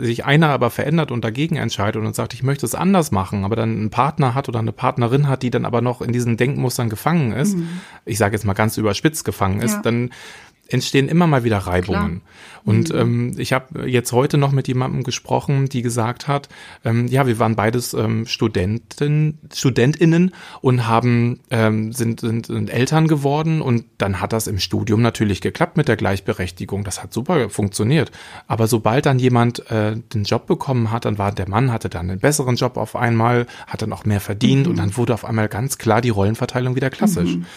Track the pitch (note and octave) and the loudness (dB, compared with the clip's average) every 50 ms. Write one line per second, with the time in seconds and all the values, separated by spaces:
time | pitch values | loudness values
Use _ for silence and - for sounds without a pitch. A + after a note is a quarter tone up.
0 | A#2+ A#2 A#2 - - C#3 C#3+ D#3 E3+ D3+ C#3 B2+ B2+ A#2 - - G#2+ C#3+ D#3+ E3+ | -2 -2 -2 -2 0 2 4 4 4 4 2 2 0 0 0 -2 -2 0 0 0
1 | D3+ - B2 A#2 A2 A2+ A2 C3 D3+ D#3+ D#3 B2+ A2+ A2+ - - G2+ G#2 A2+ A2+ | 0 -2 -4 -4 -4 -4 -2 -4 -2 -2 -2 -4 -4 -4 -4 -2 -2 -2 -2 -2
2 | G#2+ A2 A2 - A#2 - - - C3 C3+ C#3+ - - - - - E3 - G3 F#3 | -4 -4 -4 -4 -6 -6 -6 -4 -2 -2 -2 -2 -2 -4 -4 -2 0 2 4 2
3 | D3+ D3+ - F#2 F#2+ - - G2+ F#2+ G2 A2+ A2+ A2+ A2+ A2+ G#2+ G#2+ G#2 - B2+ | 2 2 0 -2 -2 -2 -4 -4 -2 -2 -2 -2 -2 -2 -2 -2 -4 -2 0 0
4 | B2 D3 D#3 E3 D3 B2 A#2+ C#3 C#3 - A#2+ A2+ A2 A2+ G2+ - - C3 C3 - | 0 0 2 0 0 0 0 -2 -4 -4 -4 -2 -2 -4 -4 -2 -2 -2 0 0
5 | A#2 A2+ B2+ D3 D3 C#3 C3 B2+ C3 A#2+ B2 A#2+ A2+ G#2 A#2 A#2 A#2+ B2 A#2+ - | 0 2 2 2 2 2 0 0 -2 -2 -2 -2 -2 0 0 0 0 0 -2 -4
6 | - A#2 A#2+ B2 A#2+ A#2+ A#2 A2 B2 C3+ C#3 C#3 C3 B2 - - A#2+ A2+ A2 - | -4 -2 -2 0 0 0 0 2 2 0 0 0 -2 -2 -2 -2 -2 -4 -4 -2
7 | - D3 E3+ E3+ C#3+ A2+ G2+ A#2 C#3+ G#3 G3 F3 E3 E3 F3 F3+ - - - - | 0 0 2 2 2 0 0 0 0 0 0 -2 -4 -4 -8 -10 -12 -14 -20 -16
8 | _ - F#2 G#2 A2 G2 A#2 G2+ G#2 G2+ F#2+ - A2 A2 - - G#2+ G#2 G2+ - | _ -6 0 0 2 2 2 0 0 0 0 2 2 0 0 0 0 0 0 2
9 | - D#3 - - - A2 F#2+ - G2 F#2+ F#2+ - A2+ A2 G#2+ G#2 G#2+ A#2 A#2 A#2+ | 0 0 0 0 -4 -6 -2 0 0 0 0 0 0 0 -2 0 0 0 0 0
10 | B2 B2 - - - - - - - - _ _ _ - - C3 - - - C#3 | -2 -4 -6 -12 -18 -20 -20 -20 -20 -20 _ _ _ -4 -2 -2 -2 2 2 2
11 | C3+ - D#3 F3 F3+ E3 C#3+ C3 A#2 A#2+ G#2+ G2+ F#2+ F#2 F2+ F#2 F2+ F#2 F2+ G2+ | 2 4 4 4 4 4 4 2 2 2 0 0 0 0 0 0 0 0 0 0
12 | - D#2+ E2+ F#2+ - _ - - - - - - - - G#2+ A2+ - D#3+ - B2 | 0 -2 -4 -6 -10 _ -20 -20 -20 -20 -20 -8 0 2 2 2 2 2 0 0
13 | A#2 A#2+ A#2+ A#2+ A#2+ B2 A#2+ - B2 - C3 B2+ - - - - - C3+ B2+ A#2+ | 0 2 0 0 -2 -2 -4 -6 -2 -2 -2 -2 -2 -4 -8 -6 -4 0 0 0
14 | A#2 - A#2+ A#2+ C#3 D3 - D3 C#3 C3+ C3+ C3+ B2 - B2+ B2+ B2+ C3 C#3 C#3 | 0 2 2 2 2 4 4 2 2 4 2 0 0 0 -2 -2 -2 -2 -2 -4
15 | B2+ B2+ - - - - B2 B2 - - C#3+ C3+ C3+ C3+ - B2 A#2 A#2+ A2+ B2 | -4 -4 -6 -8 -4 -2 -2 0 0 0 0 0 0 0 -2 -2 -2 -2 0 0
16 | A2 A#2+ A#2+ - - C#3+ C#3+ C#3+ C#3 - - - - - - - _ A#2 A2+ A#2+ | 0 -2 -2 -4 -4 -2 -2 -2 -4 -8 -16 -20 -20 -20 -20 -6 _ 0 2 2
17 | B2 A#2+ B2+ C3+ C#3 B2+ A2+ A2+ A#2+ A2 A2+ - - A2+ A#2 B2 B2 - - A#2 | 2 2 2 2 2 2 2 2 2 2 2 2 2 2 2 0 -2 -4 -4 -2
18 | A2+ A2 A2+ A2 A2+ - - - A#2+ A2 - G2 F#2 G2 A2 A#2 - _ - - | -2 0 0 -2 -2 -4 -2 -2 -2 0 0 0 0 0 -2 -4 -6 _ -6 -4
19 | D3 D3 D3+ D3+ D#3 D3+ D3+ - - - - - - C3+ A2+ A#2+ A#2 C#3 D3+ - | -2 0 2 2 2 0 -2 -4 -12 -14 -10 0 0 2 2 4 4 2 4 4
20 | F3 E3 E3 E3+ F3+ F#3 - - - - - - - C3 B2 B2+ A2+ A2+ A2+ A#2 | 4 4 6 6 4 2 0 -4 -14 -20 -16 -2 2 2 2 2 2 2 2 2
21 | A#2+ B2 A#2+ A#2 A#2 A#2+ B2 - - _ - A2+ A2 A2 G#2+ G#2+ A2 A2 A#2 B2+ | 4 4 4 4 2 0 -2 -4 -6 _ 0 2 2 2 2 0 -2 -4 -4 -2
22 | A#2 A2+ A2+ - - A#2 A2+ A#2 A2+ - A#2 A2 G#2+ G2+ - - E3+ E3 D#3 D#3+ | -2 -2 -2 -2 -2 -2 -2 -2 -4 -4 -4 -4 -4 -2 0 0 0 2 4 4
23 | D#3+ D#3 D#3+ C#3+ C#3 C#3 C#3+ D3+ D#3+ D#3+ D#3+ D#3 C3+ C3 A#2+ A#2 - - _ _ | 4 4 2 2 2 0 0 0 0 0 0 0 0 0 0 0 0 -6 _ _
24 | G#2 G2+ G2 F2+ G2+ G2 A#2 A2+ - - G#2 F#2+ - - G#2+ G2+ G#2 G#2 G#2 G#2+ | -2 -2 0 -2 -2 -2 -2 -2 -2 -2 -4 -4 -4 -2 -2 -2 0 2 2 2
25 | A#2+ A#2 A2+ - A2+ G#2 F#2+ - - G2 - - F3 - - E3 D3 C#3 A2 - | 2 2 2 0 0 0 0 0 -2 -4 -2 -2 -2 0 0 0 2 2 0 0
26 | G#2 G2 G2 G2 - - G#2 - F#2 F2+ - - G2 F#2 G2 G2+ G#2 G#2+ - - | 0 0 -2 -2 -2 -4 -4 -4 -6 -8 -8 -10 -8 -6 -6 -6 -6 -6 -8 -10
27 | - - - A#2 B2+ - F#3 D3+ A#2 G2+ - - G#2 G2 - - G#2+ A2 D3+ E3 | -12 -8 -8 -6 -2 0 0 0 0 -2 -2 -2 -2 -2 0 0 0 2 2 2
28 | B2 - - - - - - - - - - A2 A2+ A2 A#2+ A2 - G#2+ A2+ C#3+ | 2 0 -4 -12 -20 -20 -20 -20 -8 -6 0 0 2 2 2 2 2 2 2 2
29 | - D3 C3+ B2+ B2+ B2 B2 A#2+ A#2 A#2+ A#2+ - - - A#2 A2 G#2+ G#2+ A2 A2+ | 2 2 2 4 4 4 4 4 4 2 0 -4 -8 -4 -2 -2 0 0 -2 -6
30 | - - - G#2+ G2+ - A2+ A#2 - - F3 - - - C3 A#2+ A2+ A2 A2+ A#2 | -8 -6 -4 -4 -2 0 -2 -2 0 -2 -4 -2 -2 -2 0 0 0 0 -2 -2
31 | - A#2+ A2 G#2 G2 G2+ G2+ - F#2 G2+ G2 A2 C3 C3+ A2+ A2+ - F#2 - F2+ | -2 -2 -2 0 -2 -2 -2 -4 -4 -2 0 2 2 2 0 -2 -4 -6 -6 -6
32 | E2+ F#2 F#2+ F#2+ - C#3 D3 - C3+ B2+ B2 - C3+ A#2+ - A#2 G#2+ - - A2+ | -6 -6 -4 0 2 2 2 2 0 0 0 0 -2 -2 -2 -4 -6 -6 -4 -2
33 | B2 A#2+ A#2 A2+ A2+ A#2+ A#2+ A#2+ A#2+ - - - - - - - A2 G#2+ G2+ - | 0 2 2 2 2 2 2 2 0 -2 -8 -16 -14 -12 -8 -6 -6 -6 -6 -4
34 | - G#2+ G#2 G2+ - - G2+ G#2 B2 B2+ C3+ C#3 C#3 - - G#2+ G#2+ G2+ G2+ B2+ | -2 -2 -2 -2 -2 -4 -4 0 2 4 4 4 4 2 0 0 -2 -2 0 -2
35 | A#2 A#2+ A#2 G#2 - A#2 A#2 A2 G#2+ G#2 - A#2 B2+ C#3 - - - A2+ G#2 A2+ | 0 0 0 -2 -4 -4 -2 -2 -2 -2 -2 -4 -6 -6 -6 -4 0 2 2 4
36 | A#2 A#2+ G#2+ G2 G2 G#2 A2+ - C3 - - B2+ B2 B2+ B2 C3 C#3 C3 - - | 2 2 2 2 2 0 0 -2 -4 -4 -4 -2 -2 -2 -2 -2 -2 -4 -2 0
37 | - G#3+ F3 - F3 - F3 F3 F3 - - | 0 2 2 2 0 0 0 -2 -4 -8 -14